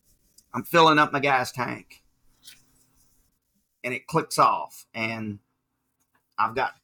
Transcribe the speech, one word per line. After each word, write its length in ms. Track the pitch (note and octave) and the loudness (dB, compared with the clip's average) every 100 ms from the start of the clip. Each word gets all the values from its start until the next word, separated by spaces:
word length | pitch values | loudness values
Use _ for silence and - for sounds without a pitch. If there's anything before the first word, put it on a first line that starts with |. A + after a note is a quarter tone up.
| _ _ _ _ _ | _ _ _ _ _
I'm 120 | A#2+ | -10
filling 340 | G#2 E3 D#3+ D3+ | 0 4 6 6
up 140 | D3 | 2
my 80 | C#3+ | 0
gas 320 | C#3 C3 B2 | 0 0 -2
tank 500 | - A#2+ A#2 - - _ _ _ _ - - _ _ _ _ _ _ _ _ _ _ _ _ | -6 -6 -8 -14 -20 _ _ _ _ -20 -20 _ _ _ _ _ _ _ _ _ _ _ _
and 100 | B2 | -8
it 140 | B2+ - | -8 -4
clicks 300 | D#3+ D3+ - | -4 0 2
off 460 | B2+ F2+ D2+ - - | 4 2 -4 -16 -14
and 460 | A2+ A2 A2+ G#2+ G2+ _ _ _ _ _ _ _ _ _ - | -6 -6 -6 -8 -10 _ _ _ _ _ _ _ _ _ -4
I've 200 | A2+ A#2+ | -2 -2
got 180 | A#2 - | -4 -6